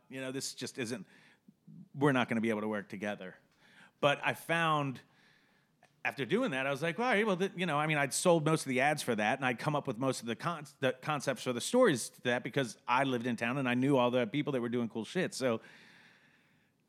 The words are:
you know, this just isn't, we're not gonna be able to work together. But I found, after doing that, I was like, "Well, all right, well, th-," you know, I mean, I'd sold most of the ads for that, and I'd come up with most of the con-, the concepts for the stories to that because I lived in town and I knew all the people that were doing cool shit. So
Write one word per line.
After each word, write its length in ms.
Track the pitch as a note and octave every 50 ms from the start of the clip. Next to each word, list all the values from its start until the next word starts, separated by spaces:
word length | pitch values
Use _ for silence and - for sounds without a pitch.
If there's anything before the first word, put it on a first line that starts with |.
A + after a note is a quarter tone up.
| _ _
you 140 | C3 C3 C3
know, 100 | C3 C3
this 220 | C3+ - - -
just 240 | - C3 - - -
isn't, 260 | B2 G#2+ B2+ A2 F#2 - - - - - _ _ _ - _ _ _ - - - - - _
we're 180 | C#3+ C3+ D3 C3+
not 160 | B2+ A#2+ -
gonna 120 | B2 A2+
be 80 | G#2+ A2+
able 140 | A2 G#2+ G#2
to 60 | A2
work 200 | G#2+ G#2 F#2+ -
together. 460 | - G2 G#2 G#2 G#2 F#2 F#2+ F#2 - - _ _ _ _ _ - - - - - _ _
But 200 | - C#3+ C#3+ C3+ -
I 100 | C#3+ B2+
found, 640 | - - - E3 E3 E3 D#3+ D#3 D3+ C#3+ C#3 B2+ A#2 - _ _ _ _ _ _ _ _ _ _ _ _ _ _ _ _ _ _ _ _
after 200 | A#2+ A2+ - C3
doing 260 | A2+ D3+ A3+ C4+ A#3
that, 160 | C#3 C3 C3
I 40 | C#3
was 120 | C#3+ B2+ D3
like, 160 | E3+ E3 -
"Well, 80 | A3+
all 80 | C4 A#3+
right, 100 | G3 A3
well, 120 | A3+ F#3
th-," 160 | E3 F#3+ G3 -
you 120 | E3+ F#3
know, 120 | F3 D3 D3
I 80 | D3+
mean, 120 | D#3 D#3 D3
I'd 140 | C#3+ C3+ -
sold 320 | - - F3+ E3+ E3+ D3+
most 180 | D#3 D#3+ D3+ -
of 60 | C3+
the 120 | B2+ B2
ads 200 | C3 D3 D#3 D3
for 140 | - - A#2+
that, 240 | G2+ G#2 G#2+ A#2 -
and 80 | C3
I'd 140 | B2+ B2 A2
come 160 | - D3+ D3
up 100 | C#3+ B2
with 100 | - A#2+
most 240 | G#2+ C3+ C3+ B2 - -
of 40 |
the 80 | A#2 A2+
con-, 320 | - - E3 F3 D#3 D3+ - - _
the 120 | C3 B2+ B2 -
concepts 440 | - - D3+ C#3+ - D3 C3 - -
for 80 | C3 B2
the 80 | A#2
stories 480 | - - - B3 C4 A3 D3+ A#2 - -
to 120 | - - _
that 180 | B2+ A#2+ B2 A#2+
because 340 | C3+ - C#3+ C3+ A2+ G2+ - _ -
I 160 | A#2+ C3 C#3
lived 240 | C3+ B2+ A#2+ A2+ B2+
in 80 | A#2+
town 220 | G#2+ A#2 A#2 B2+ C#3+
and 100 | C3+ B2
I 60 | A#2+
knew 220 | B2+ B2+ C#3 C#3+
all 140 | B2+ B2 B2
the 160 | A#2+ B2+ A#2+
people 260 | G#2+ - D3 C#3 D3 C#3
that 60 | B2+
were 80 | A#2 A#2+
doing 200 | A#2 B2 A#2+ A2
cool 160 | - A#2 G#2+
shit. 300 | - - F3+ F3 A#2+ -
So 260 | - C3 B2+ A2+ A2 - - - - - - - - - - - _ _ _ _ _ _ _ _ _ _ _ _ _ _